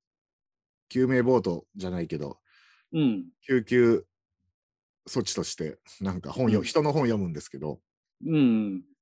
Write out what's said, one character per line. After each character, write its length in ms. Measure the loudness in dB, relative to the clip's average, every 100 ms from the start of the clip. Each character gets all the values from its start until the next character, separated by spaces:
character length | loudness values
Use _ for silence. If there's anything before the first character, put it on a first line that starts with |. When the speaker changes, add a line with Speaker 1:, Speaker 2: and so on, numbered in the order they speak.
| _ _ _ _ _ _ _ _ _
Speaker 1:
救 180 | 0 2
命 160 | 4
ボ 160 | 4 4
ー 20 |
ト 240 | 2 -4 -8 -10
じ 120 | -8
ゃ 40 |
な 100 | -6
い 60 | -6
け 100 | -6
ど、 220 | -8 -12 _ _ _ _ _
Speaker 2:
う 80 | 0
ん。 300 | 0 0 -6 _
Speaker 1:
救 220 | 0 0
急 420 | 2 4 6 4 -2 _ _ _ _ _ _ _ _ _ -8
措 120 | -6
置 160 | -4 -6
と 80 |
し 120 | -6 -6
て、 220 | -10 -10 _ -8
な 120 | -6
ん 80 | -6
か 100 | -8
本 200 | -2 0
よ-、 80 | 2
Speaker 2:
う 20 |
ん。 20 | 0
Speaker 1:
人 160 | 0
の 80 | 0
本 120 | 0
読 140 | 0 0
む 80 | -2
ん 40 |
で 80 | -6
す 80 | -12
け 100 | -10
ど、 200 | -10 -10 _ _ _ _ -2
Speaker 2:
う 120 | 2
ん。 460 | 4 2 0 -6 -10 _